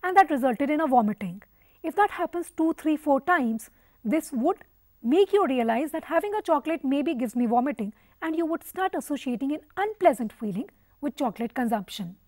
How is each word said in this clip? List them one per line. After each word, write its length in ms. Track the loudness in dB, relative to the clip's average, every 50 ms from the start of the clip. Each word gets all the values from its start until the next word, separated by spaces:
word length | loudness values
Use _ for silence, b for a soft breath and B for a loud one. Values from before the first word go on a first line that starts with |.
| -4
and 140 | 4 6
that 140 | 6 6 6
resulted 400 | 4 0 2 0 0 0 0 0
in 100 | 2 0
a 60 | 2
vomiting. 560 | 4 4 4 4 4 0 -2 -6 -8 -8 -10 -16 b b b b b b b b
If 140 | -6 2
that 160 | 2 2 2 2
happens 400 | -2 -6 -4 -4 -6 -6 -6 _
two, 180 | 0 0 0 0
three, 220 | 0 0 0 0
four 240 | 0 2 2 2 2
times, 500 | 4 2 2 2 2 0 -2 -4 -6 -12 b b b b b b b
this 280 | 0 0 0 -2 -2 -4
would 260 | 0 0 0 0 0 -6 _ _ _ _ _ _ _ -2
make 300 | 2 4 4 4 4 4
you 140 | 2 2
realize 440 | 4 2 0 0 0 0 0 -2 -2
that 140 | -4 -8 -6
having 300 | -2 -2 -2 0 0 -4
a 80 | -4 0
chocolate 420 | 0 0 0 2 -2 -6 -2 -2
maybe 300 | -2 0 0 0 -2 -2
gives 200 | -2 -4 -4 -2
me 100 | -2 0
vomiting, 480 | 2 2 2 0 0 -2 -4 -6 -8 -8 b b b b b
and 160 | -6 -4 -2
you 100 | -2 -2
would 160 | -2 -4 -6 -8
start 320 | -10 -6 -4 -4 -2 -2
associating 580 | -4 -6 -4 -8 -6 -4 -6 -4 -4 -2 -4 -4
an 80 | -6 -8 _ _
unpleasant 560 | -4 -4 -4 -2 _ 4 4 4 4 -4 -8 -8
feeling 380 | _ -8 -6 -4 -6 -6 -8 b b b b b b
with 160 | -8 -8 -4
chocolate 380 | -2 -4 -4 -2 -4 -6 -6 -4
consumption. 600 | -2 -2 0 0 -2 -4 -8 -10 -10 -10 -10 -12 _ _